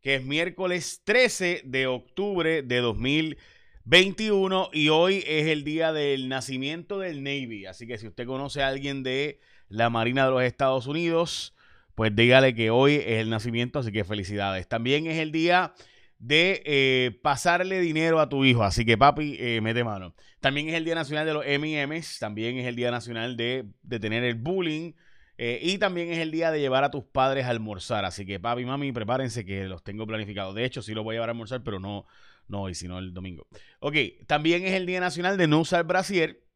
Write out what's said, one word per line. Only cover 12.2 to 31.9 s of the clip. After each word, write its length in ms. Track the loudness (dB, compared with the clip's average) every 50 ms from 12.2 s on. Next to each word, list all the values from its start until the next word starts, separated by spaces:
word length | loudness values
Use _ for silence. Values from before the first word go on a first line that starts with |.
| 6 8 10 8 8 6 4
que 160 | 4 2 4
hoy 240 | 4 6 6 6 4
es 260 | 4 2 0 0 0
el 80 | 0 0
nacimiento, 520 | -2 -4 -4 -4 -2 -2 -2 -2 -2 -4
así 120 | -4 -2 -2
que 120 | -2 -2
felicidades. 600 | -2 -4 -6 -6 -6 -4 -2 -2 -2 -2 -4 -6
También 400 | _ -6 -4 0 2 2 2 0
es 120 | -2 -4 -4
el 140 | -4 -2 -2
día 420 | 0 2 4 4 2 2 0 -6 _ -20 -20 _ _ -20 _ _ _
de, 440 | -4 2 4 4 6 4 2 0 -2
eh, 560 | 0 2 4 4 4 4 4 2 0 -2 -2 _
pasarle 560 | 0 0 2 2 2 2 2 2 0 0 0 0
dinero 380 | 0 0 0 2 2 4 4
a 100 | 2 2
tu 160 | 2 4 6
hijo, 160 | 6 6 6 4
así 240 | 2 2 0 2
que 100 | 2 4
papi, 400 | 6 8 6 6 4 -2 -6 -6 -6
eh, 220 | -4 -2 -2 -2
mete 240 | 0 0 0 0 -2
mano. 300 | -2 -4 -8 -10 -14 -16 _ -20 -20 _ _
También 280 | -2 0 0 0 -4 -2
es 60 | -4
el 100 | -2 -2
Día 100 | -2 -2
Nacional 320 | -2 -4 -4 -4 -2 -2
de 80 | 0 -2
los 100 | -2 0
M 240 | 0 0 0 0 -2
y 180 | -2 -2 -2
M's, 320 | -2 -4 -8 -8 -10 -10 -8
también 360 | -8 -8 -6 -4 -4 -4 -4
es 100 | -4 -4
el 100 | -6 -4
Día 140 | -2 -2 -2
Nacional 460 | -2 -2 -6 -8 -8 -6 -6 -6 -4
de, 300 | -4 -2 -2 -2 -4 -6 -10 -16 _ _
de 160 | -8 -8 -4
tener 240 | -4 -2 -2 0 0
el 140 | 0 -2
bullying, 560 | -2 -4 -2 -2 -2 -2 -2 -4 -4 -6 -10 -14 _ _ _ -20 -20 -20 _ _
eh, 220 | -8 -6 -4 -4 -2
y 160 | -2 -2 -2
también 340 | 0 0 -2 -2 -2 -4 -4
es 80 | -4 -4
el 120 | -4 -4
día 200 | -2 -2 -2 0
de 100 | 0 0
llevar 240 | 0 2 2 2 2
a 60 | 2
tus 140 | -2 -4 -12
padres 420 | _ _ 0 2 2 2 0 0
a 40 | -2
almorzar, 540 | -2 -4 -4 -6 -8 -10 -6 -4 -4 -2 -2
así 200 | -4 -6 -8 -10
que 140 | -8 -8 -6
papi 240 | -4 -4 -4 -4 -4
y 20 |
mami, 280 | -4 -4 -4 -4 -4 -4
prepárense 520 | -4 -2 -2 0 0 -2 -2 -4 -8 -8
que 200 | -6 -6 -6 -6
los 180 | -6 -8 -12 _
tengo 240 | -12 -10 -8 -8
planificados. 480 | -6 -6 -6 -6 -6 -6 -8 -8 -6 -4
De 100 | -4 -4
hecho, 180 | -4 -4 -8 -10
sí 120 | -8 -8
los 100 | -6 -6
voy 100 | -6 -4
a 20 |
llevar 140 | -4 -4 -4
a 20 | -4
almorzar, 300 | -8 -8 -10 -10 -8 -8
pero 160 | -8 -8 -6
no, 260 | -6 -6